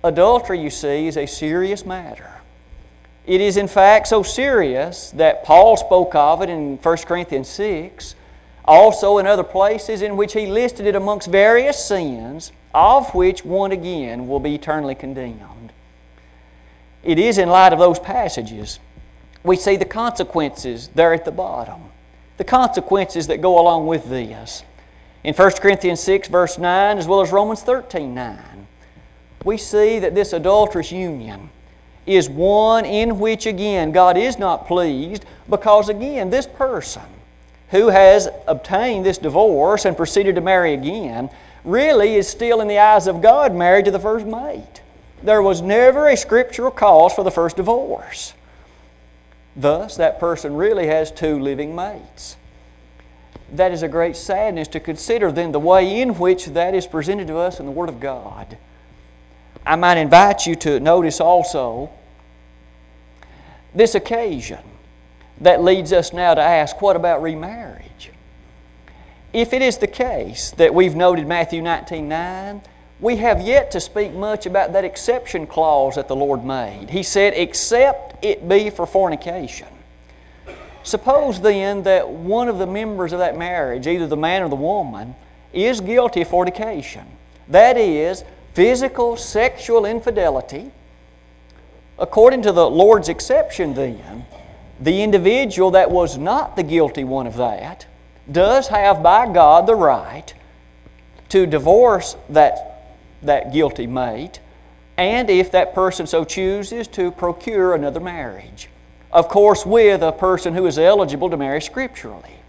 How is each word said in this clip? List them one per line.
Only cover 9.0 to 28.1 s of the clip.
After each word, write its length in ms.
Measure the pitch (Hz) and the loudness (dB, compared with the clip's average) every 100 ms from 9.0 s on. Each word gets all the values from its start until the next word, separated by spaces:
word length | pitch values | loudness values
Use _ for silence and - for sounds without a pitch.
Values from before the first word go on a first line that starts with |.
| 202 202 | 2 2
in 80 | 190 | 2
other 160 | 202 | 0
places 580 | 180 185 196 220 214 214 | 0 0 0 0 -6 -6
in 160 | 208 202 | -4 -2
which 160 | 208 | -2
he 140 | 220 208 | -2 -2
listed 400 | 208 247 240 208 | -2 -2 -2 -2
it 80 | |
amongst 340 | 196 196 208 180 | -2 -2 -6 0
various 560 | 190 208 233 277 285 | 4 6 4 2 -4
sins, 680 | - 196 156 120 113 156 - _ _ | -4 -4 -4 -8 -12 -14 -16 _ _
of 400 | 147 190 262 - | 2 6 4 2
which 300 | 180 185 185 | 0 0 0
one 280 | - 185 196 | -4 -4 -2
again 560 | 190 170 170 123 117 127 | -4 -6 -8 -8 -10 -6
will 100 | 139 | -6
be 160 | 147 | -4
eternally 400 | 147 - 151 143 | -8 -6 -6 -6
condemned. 800 | 135 135 131 123 110 101 110 113 - _ _ _ _ _ _ _ - - _ _ _ | -10 -12 -12 -12 -14 -20 -20 -20 -20 _ _ _ _ _ _ _ -20 -20 _ _ _
It 160 | - 160 | -2 0
is 200 | 220 202 | 2 2
in 100 | 175 | 4
light 240 | 185 185 | 6 6
of 60 | 165 | 6
those 200 | 180 170 | 4 4
passages 800 | - 196 202 - 110 110 107 - - - - - - - | -4 -4 -4 -6 -12 -14 -14 -16 -20 -20 -20 -20 -20 -8
we 140 | - 185 | 0 0
see 200 | 202 196 | 2 0
the 100 | 190 | -2
consequences 1040 | 220 233 233 180 - 143 - 131 117 120 | -4 -6 -6 -4 -4 -4 -6 -10 -10 -6
there 200 | 151 165 | 2 4
at 100 | 165 | 4
the 80 | - | -4
bottom, 580 | 165 185 147 113 87 - - _ _ _ _ | -8 -8 -8 -12 -16 -20 -20 _ _ _ _
the 80 | |
consequences 840 | 196 254 247 214 - 196 185 165 147 | 0 2 2 -2 -2 -2 -2 -6 -6
that 140 | 151 | -2
go 180 | 180 175 | 2 4
along 280 | 170 165 156 | 4 2 -2
with 220 | 165 120 | -4 -6
this. 540 | 127 110 110 113 - - - _ _ - _ | -10 -10 -14 -16 -18 -20 -20 _ _ -20 _
In 100 | 151 | -8
First 260 | 151 190 185 | 4 4 6
Corinthians 400 | 202 196 180 165 | 0 2 -2 -2
six, 280 | - 196 190 | 0 -2 0
verse 300 | 180 175 180 | 0 0 -2
nine, 400 | 175 185 202 202 | -2 0 0 0
as 100 | 160 | 0
well 140 | 196 | 0
as 100 | 170 | 2
Romans 300 | 196 214 220 | 0 0 -4
thirteen 520 | - 247 - 180 139 | -2 -4 -4 -10 -8